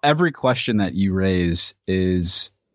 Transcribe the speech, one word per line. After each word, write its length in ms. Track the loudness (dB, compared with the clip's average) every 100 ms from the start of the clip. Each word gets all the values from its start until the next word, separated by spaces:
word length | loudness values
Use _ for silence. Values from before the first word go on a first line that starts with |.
every 280 | 0 2 0
question 460 | 0 -2 -2 -2 -2
that 160 | -2
you 180 | -2 0
raise 640 | 0 0 0 0 0 -2 -6 -4
is, 680 | -2 0 0 0 0 -2 _ _